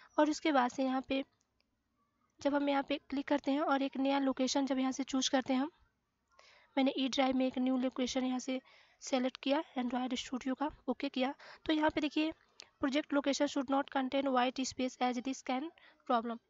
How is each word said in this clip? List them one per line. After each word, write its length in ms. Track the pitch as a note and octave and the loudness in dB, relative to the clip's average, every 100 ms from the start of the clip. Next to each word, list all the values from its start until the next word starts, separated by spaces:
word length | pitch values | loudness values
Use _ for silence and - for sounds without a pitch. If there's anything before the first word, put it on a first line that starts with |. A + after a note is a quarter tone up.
| - - | -4 2
और 120 | D4+ | 2
उसके 220 | D4+ D#4+ | 2 2
बाद 200 | C#4 B3 | 4 2
से 120 | - | 2
यहाँ 200 | C4 C4 - | 0 -2 -2
पे 140 | C4+ C4+ _ _ _ _ _ _ _ _ _ _ _ | -2 -4 _ _ _ _ _ _ _ _ _ _ _
जब 160 | C#4+ C#4+ | -2 0
हम 140 | C#4+ | 2
यहाँ 140 | C#4 C#4 | 0 0
पे 100 | C#4+ - | -4 -4
क्लिक 180 | C4+ - | -6 0
करते 240 | C#4+ - | 0 0
हैं 100 | C#4 | 0
और 200 | E4 C#4 | 2 2
एक 160 | C4+ B3+ | 0 0
नया 200 | C4+ C#4 | 0 2
लोकेशन 440 | C4+ B3+ C4 C#4+ C4+ | 2 0 0 0 0
जब 140 | C4 | 0
यहाँ 120 | C4 | 0
से 120 | C4 C4 | -2 -2
चूज़ 240 | C4 - | -2 0
करते 220 | C4+ B3 | 0 0
हैं 60 | B3+ | 0
हम, 120 | D4 - _ _ _ _ _ _ - - _ - | -2 -6 _ _ _ _ _ _ -20 -20 _ 0
मैंने 160 | C4+ - | 2 2
ई 100 | C4 | 0
ड्राइव 280 | C4+ C4 C4 | 2 2 2
में 80 | C4 | 0
एक 100 | C4 | 0
न्यू 180 | B3+ C4 | 0 2
लोकेशन 480 | B3+ - B3 C4 B3+ | 0 -2 -2 -2 -2
यहाँ 140 | B3+ | -2
से 200 | - C4 - - _ _ | -4 -6 -8 -18 _ _
सेलेक्ट 360 | - B3+ B3+ - | -4 -2 -2 -2
किया, 260 | C4+ C#4+ - - | 0 0 0 -4
Android 360 | A#3+ B3 B3+ B3 | -2 -2 -2 -4
Studio 380 | - B3 C4 C4 | -4 -6 -4 -2
का 100 | D4 - - | -4 -4 -6
ओके 200 | B3 C#4 | -4 -4
किया। 240 | B3+ B3+ D4 - - - | -2 -2 -4 -14 -8 0
तो 80 | |
यहाँ 160 | D#4 D4+ | 2 2
पे 120 | D#4 | 2
देखिए 320 | D4 D4+ D#4 - _ - - _ | 0 0 -2 -2 _ -20 -20 _
project 320 | C#4+ C#4 - | -2 0 0
location 340 | C#4+ C#4 C4+ C#4+ | 0 2 2 0
should 220 | C#4+ C4 | 0 0
not 180 | C#4 C#4 | 0 0
contain 380 | C#4 C4 C#4 C#4 | -2 0 0 2
white 280 | B3+ B3+ C4 | 2 2 0
space 340 | B3+ - B3+ - | -4 -2 -4 0
as 180 | B3+ B3 | -2 0
this 220 | C4 C4+ | -4 -6
can 220 | - C4 D#4+ - - _ - | -4 -4 -4 -12 -20 _ 0
problem, 300 | A#3+ A#3 A#3 - | 0 0 -6 -10